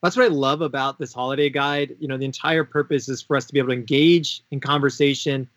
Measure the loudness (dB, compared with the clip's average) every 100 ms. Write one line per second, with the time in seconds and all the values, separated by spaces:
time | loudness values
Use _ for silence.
0 | 0 4 2 4 2 0 -2 -2 -4 -4
1 | -10 -6 -6 0 0 0 -2 -2 -4 -6
2 | -8 -4 -6 -4 0 0 0 -2 0 -2
3 | -2 -10 -2 -2 0 -2 0 -2 0 4
4 | 6 4 2 -10 _ -8 -2 2 2 2
5 | 0 2 -2 -4 -6